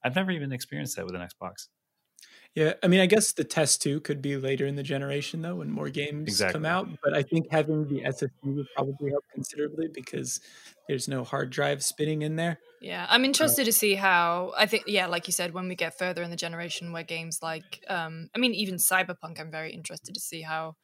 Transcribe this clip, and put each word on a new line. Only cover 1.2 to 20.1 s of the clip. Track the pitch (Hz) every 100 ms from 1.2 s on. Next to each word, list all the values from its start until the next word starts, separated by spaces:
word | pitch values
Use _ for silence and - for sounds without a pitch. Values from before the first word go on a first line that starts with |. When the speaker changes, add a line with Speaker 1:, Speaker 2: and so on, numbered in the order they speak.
Speaker 1:
Xbox. | 90 - 92 101 - _ _ _ _ _ - - -
Speaker 2:
Yeah, | 156 156 -
I | 180
mean, | 185
I | 185
guess | 214 214
the | -
test | 147 165 143 -
too | 147 147
could | - 139
be | 143 139
later | 135 135 139
in |
the | 143
generation, | 139 139 139 143 139 165
though, | 165 180
when | 147
more | 143 147
games | 143 147 147 156
Speaker 1:
Exactly. | - 92
Speaker 2:
come | 151 156
out. | 185 - 151
But | 147 151
I |
think | 139 165 -
having | 156 151 151 143
the | 139
S | 139 135
S | 135 -
D | 139
would | 143 135
probably | 139 135 143 143
help | 143 -
considerably | 139 - 147 147 151 160
because | 156 127 127 131 - - - - - -
there's | 135 139
no | 135
hard | 120 139 131
drive | 127 143 139
spinning | - - 151 156
in | 151
there. | 160 170 160 - _
Speaker 3:
Yeah, | - 175 175
I'm | 240
Speaker 2:
Uh, | 269
Speaker 3:
interested | 277 311 269 233
to |
see | - 208
how, | 196 190 175 170 175 185 -
I | 214
think, | 214 -
yeah, | 202 180
like | 175 185
you |
said, | 180 175
when | 175 185
we | 175
get | 170 -
further | 180 175
in | 170
the | 170
generation | 170 170 170 - 170
where | 165
games | 165 165 165 -
like, | 160 160 - - -
um, | 180 160 165 165
I | 220
mean, | 247
even | 202 196 175
Cyberpunk, | - 185 180 175 160 156
I'm | 160
very | 156 160
interested | 170 160 165 -